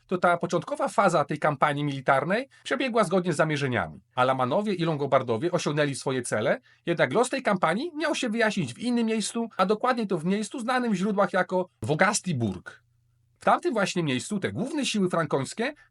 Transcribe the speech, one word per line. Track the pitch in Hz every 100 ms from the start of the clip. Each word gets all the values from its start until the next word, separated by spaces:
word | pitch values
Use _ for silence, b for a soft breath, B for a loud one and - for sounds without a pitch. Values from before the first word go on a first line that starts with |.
| _
to | 185
ta | 180 170
początkowa | 165 170 - 294 247
faza | - 202 160 143
tej | 147
kampanii | 160 143 151 143
militarnej | 147 139 135 135 147 214 269 b
przebiegła | - 262 269 226
zgodnie | 180 190 180
z | 151
zamierzeniami. | 156 147 139 117 82 76 _ -
Alamanowie | 127 131 123 160 151
i | 127
Longobardowie | 165 147 139 135 120 110 165
osiągnęli | 170 170 147 147 131
swoje | 143 131
cele, | 120 110 127 233 b b -
jednak | 165 143
los | 160 247
tej | 269
kampanii | - 190 160 190 339 302
miał | 311 320
się | 247
wyjaśnić | 226 220 202 131
w | -
innym | 240 240 220
miejscu, | 220 196 233 233 -
a | 190
dokładnie | 214 254 240 208
to | 175
w | 165
miejscu | 202 214 294
znanym | 226 254 240
w | 185
źródłach | 202 202 190
jako | 190 180 185 185 _
Wogasti | 110 151 190 214 185 139
Burg. | 113 90 - - _ _ _ _ _ _
W | 190
tamtym | 240 349
właśnie | 226 185 180
miejscu | 156 127 - 208
te | 113
główne | 104 254 311 233
siły | 214 180
frankońskie | 170 151 147 131 - 247 294 b